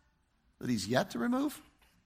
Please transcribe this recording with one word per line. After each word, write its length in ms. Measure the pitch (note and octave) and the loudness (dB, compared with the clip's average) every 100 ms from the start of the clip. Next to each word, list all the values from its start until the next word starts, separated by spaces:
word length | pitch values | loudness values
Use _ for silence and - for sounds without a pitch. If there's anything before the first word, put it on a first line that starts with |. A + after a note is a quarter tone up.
| _ _ _ _ _ - | _ _ _ _ _ -8
that 80 | - | -2
He's 180 | A#2 F#2+ | 0 2
yet 240 | B2+ G#3 | 2 2
to 80 | A#3 | -2
remove, 400 | A#3+ B3+ C#4+ - - _ _ _ | 0 0 0 -4 -18 _ _ _